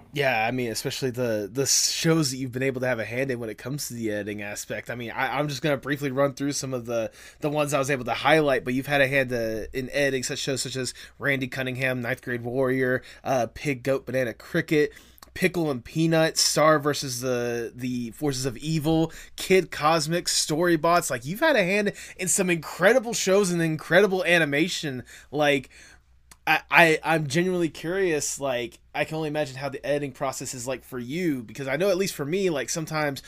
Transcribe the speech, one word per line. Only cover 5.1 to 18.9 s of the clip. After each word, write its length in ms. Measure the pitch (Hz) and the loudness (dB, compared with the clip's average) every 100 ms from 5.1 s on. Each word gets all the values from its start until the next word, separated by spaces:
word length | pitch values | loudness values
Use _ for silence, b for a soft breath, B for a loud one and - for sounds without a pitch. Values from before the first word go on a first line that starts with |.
I, 280 | 113 131 127 | -2 -2 0
I'm 80 | 151 | -4
just 140 | 131 | -2
gonna 160 | 160 139 | -2 -2
briefly 340 | - 143 139 | -2 -4 -2
run 220 | 127 139 | 0 0
through 180 | 127 143 | 0 -4
some 220 | 135 135 | -4 -4
of 120 | 127 117 | -6 -4
the, 260 | 117 110 B B B | -2 -4 B B B
the 100 | 151 | -2
ones 240 | 147 143 | 0 0
I 60 | 143 | 0
was 100 | 135 | 0
able 160 | 135 120 | -2 -2
to 80 | |
highlight, 520 | 113 139 160 147 127 123 | 0 4 4 4 0 0
but 80 | |
you've 140 | 127 135 | -2 0
had 140 | 143 | 2
a 60 | 131 | 2
hand, 240 | 139 127 | 2 0
uh, 360 | 120 113 110 98 | -2 -2 -4 -6
in 160 | 135 127 | -8 -4
editing 320 | 139 139 131 | 0 0 0
such 160 | 120 139 | -4 -4
shows 220 | - 127 | -4 -4
such 140 | 131 127 | -4 -6
as 180 | 127 - B B | -6 -8 B B
Randy 300 | 147 139 131 | -2 -2 -2
Cunningham, 540 | 135 131 127 135 127 | -6 -6 -2 -2 -2
Ninth 200 | 120 127 | -4 -6
Grade 220 | - 120 | -6 -6
Warrior, 580 | 120 127 131 131 127 127 - B | -4 0 2 2 2 0 -4 B
uh, 240 | - 131 113 | -2 0 0
Pig, 300 | - 151 127 | -4 -4 -2
Goat, 220 | 131 135 - | -2 -2 -2
Banana, 280 | 127 123 | -2 -2
Cricket, 580 | - - 170 160 156 147 B B B - - | -6 -4 -2 2 2 2 B B B -14 -2
Pickle 340 | 185 175 156 | 0 0 -2
and 160 | 127 - | -4 -4
Peanut, 520 | 160 165 160 160 - | 0 2 4 2 2
Star 420 | - - 156 156 | 2 4 6 4
versus 420 | 143 139 139 120 | 2 -2 -4 -4
the, 500 | 127 123 120 120 117 123 | -2 -2 -2 -4 -6 -6
the 340 | 127 123 117 | -4 -4 -6
Forces 360 | - 147 127 131 | -4 -2 -2 -4
of 100 | 113 | -4
Evil, 560 | 151 160 147 | -2 0 2